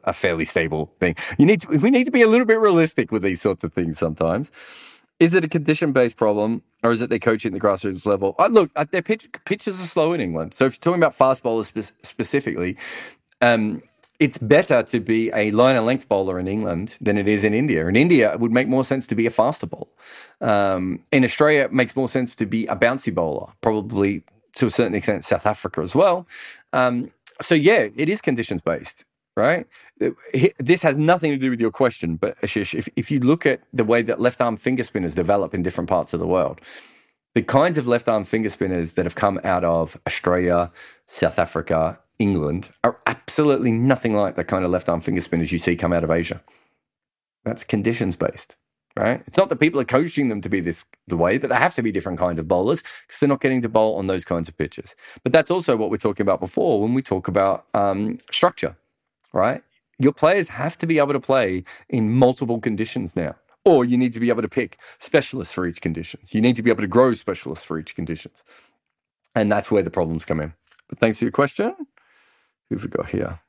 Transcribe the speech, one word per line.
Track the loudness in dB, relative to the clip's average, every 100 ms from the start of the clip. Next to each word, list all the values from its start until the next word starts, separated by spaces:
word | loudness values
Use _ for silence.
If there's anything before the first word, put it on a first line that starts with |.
a | -6
fairly | -2 -2 -2 -2
stable | -2 -2 -4 -6 -4
thing. | -4 -4 -4 4
You | 4
need | 4
to, | 2 0
we | 4
need | 2 2
to |
be | 4
a | 6
little | 4 4
bit | 2
realistic | 4 4 2 0 -2
with | 0
these | -2 0
sorts | -2 -2
of | -4
things | -4 -4 -4
sometimes. | -4 -2 -2 -2 -6 -14 -20 -20 -20 -20 _ 2
Is | 4
it | 4
a | 0
condition-based | -2 0 0 2 2 2 2
problem, | 0 2 0 -4 -8 _
or | 0
is | 0
it | 0
they | 0
coach | 0 0 -2
at |
the | -2
grassroots | 0 0 -4 -4 -2
level? | 0 0 2
Uh, | 4
look, | 4 4 -2
uh, | -4
their | -4
pitch, | -4 -6 -6 -12 -6
pitches | -6 -6 -8
are | -4
slow | 0 0
in | 0
England. | -4 -4 -6
So | 0 0
if |
you're | 0
talking | -2 2
about | 2 4
fast | 2 2
bowlers | -2 -2 -4
spe-, | -8 -10 _
specifically, | -14 -8 -2 -2 -2 -4 -4 -6 -12 -14 -16 -20 _ 0
um, | 2 4 0 -4 -12 _ _ -2
it's | -2 0
better | 4 4 6 2
to | 2 -2
be | 0 0 0
a | 0 0
line | 4 4 4
and |
length | 2 -2 0
bowler | -2 0 -4
in | -4
England | -4 -4 -4 -8 -6
than | -2 0
it | 2
is | 2
in | 2 2
India. | 0 0 2
In | 4
India, | 6 4 4
it | 2
would | 0
make | 2 2
more | 0
sense | 0 -2 -2
to | -2
be | 0
a |
faster | 2 0 -2 -10
bowler. | -12 -16 _ -20 -20 -20 -6
Um, | 0 2 2 0 -4 -6 0
in | 2
Australia, | 2 2 4 4
it | 2
makes | 0 0 -2
more | -2
sense | -2 -4 -4
to | -4
be | -2 -2
a | 0
bouncy | 0 0 -4
bowler, | -2 -2 -4 -10 -4
probably | -2 -2 -4 -2 -2 -2 _ _ _ -2
to | -2
a |
certain | 0 0
extent | 0 -2 -2 -2
South | -2 0
Africa | -4 -6 -6
as | -2 2
well. | 2 2 -6 -16 -16 -18 _
Um, | 0 0 0 -6 _ -20 -8
so, | 0 4
yeah, | 4 4 2 -2
it | -2
is | -2
conditions-based, | -2 -2 -2 -4 -4 -6 -8 -20 _ _ _ 0
right? | 0 0 -6 _ _ -4
It, | -4 -4 -6 0
hi-, | 0 0
this | 0 2
has | 2 2
nothing | 2 2 2
to | 0
do | -2
with | 0
your | -2
question, | 2 0 0 -6 -4
but | -4 -4
Ashish, | -4 -4 -4 -6
if, | -6 -6
if | -2
you | 0
look | 2 2 2
at | 0 _
the | -2
way | 2 2
that | 2 0
left-arm | 0 0 -2 -2
finger | -2 -2
spinners | -4 -4 -4 -2
develop | 2 2 0 -2
in |
different | -4 -4 -2
parts | -2 -2
of | -4
the | 0
world, | 0 0 -4 -18 -20 -20 _ _ _ _
the | -4
kinds | 2 2 4 0
of | 0
left-arm | 0 0 -2 0
finger | -4 -2
spinners | -4 -4 -2 -4
that | -4 -4
have | 0
come | -2 0
out | -2 0
of | 0 0 -2 -6 -8
Australia, | -4 0 2 2 0 -2 -8 -20 _ _
South | -2 -2 0
Africa, | -2 -4 -2 -2 -2 -6 _ -2
England | 0 0 -2 -4 -8 _
are | -2 -2 -6
absolutely | -6 -6 0 2 4 2
nothing | 2 2 2 2
like | 0 0 -2
the |
kind | -2 0
of | 0
left-arm | 0 0 -2
finger | -2 -4
spinners | -2 -2 -2
you | -2
see | -2 -2
come | 0
out | 0
of | 0
Asia. | -2 -2 -8 _ _ _ _ _ _ _ _ _ _ -10
That's | -8
conditions-based, | -4 -2 0 -2 -4 -2 -4 -6 -16 _ _ _ _ -2
right? | -2 -2 -2
It's | 0
not | 2
that | 2
people | 0 0
are | 0
coaching | 0 0 0 -2
them | -2
to | -2
be | -2
this | -2 -6 -12 _ -6
the | 0
way, | 2 0
but | 0
they | 0
have | 0
to | 0
be | -4
different | -4 -6 -4
kind | -4 -2
of | 0
bowlers | 0 0 -2
'cause | -6 -20 -12 -2
they're | 0
not | 0
getting | 0 0
to | 0
bowl | 2 2 0
on | -2
those | -4
kinds | -2 -4 -6
of | -8
pitches. | -8 -8 -18 _ -20 -8
But | 2
that's | 2 2
also | -2 0 0
what | 0
we're | -2
talking | -2 -2
about | 0 0
before | -2 -2 0 2
when | 0
we | -2
talk | -2 -4 -2
about, | 0 2 0 _
um, | -2 0 -2 -4 -8 -6
structure, | 0 0 0 -8 -8 _ _ _ _ _
right? | 0 0 -2 _ _ _ 0
Your | 0
players | 4 2 2 -2
have | -6 -8 -4
to | 0
be | 2
able | 2
to | 0
play | 0 2 2 -2 -8 -18 -6
in | -2 2
multiple | 4 4 4 -4 -2
conditions | -2 -4 -4 -6 -6 -6
now, | -6 -8 _ _ 4
or | 6
you | 4 2
need | 0
to | 0
be | 0
able | 0
to | -2
pick | -4 -6 -8 -20 -18
specialists | 0 0 0 -8 -8 -6
for | -6
each | -4
conditions. | -6 -6 -10 -16 -6 2
You |
need | 2 4
to |
be | 2
able | 0
to | 2
grow | 4 4 2
specialists | -6 -8 -8 -12 -8
for | -10
each | -10 -10
conditions. | -8 -10 -12 _ _ _ _ _ _ _ _ _ _
And | -2 0
that's | 0 0
where | 0
the | 0
problems | -2 -4 -4
come | -6 -6
in. | -6 -12 _ _ -12
But | -2
thanks | 0 0
for | -2
your |
question. | 0 -2 0 -4 -6 -16 _ _ _ _ _ _ _ -12
Who've | -10
we | -6
got | -6 -4
here? | -6 -6 -10